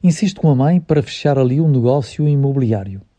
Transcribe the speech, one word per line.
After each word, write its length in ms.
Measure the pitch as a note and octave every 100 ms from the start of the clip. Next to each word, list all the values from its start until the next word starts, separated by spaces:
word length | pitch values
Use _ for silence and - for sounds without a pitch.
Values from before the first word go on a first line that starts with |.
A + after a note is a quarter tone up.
Insiste 360 | F#3 D#3+ G3 -
com 120 | D#3+
a 40 |
mãe 240 | C3 C#3 F3
para 240 | D#3+ D3+
fechar 360 | - - D3 C#3
ali 240 | B2+ C3+
um 80 | D#3+
negócio 580 | C3 A#2 C#3 - - D3+
imobiliário. 720 | C#3+ C#3 C#3 B2 G#2+ G2 G2 -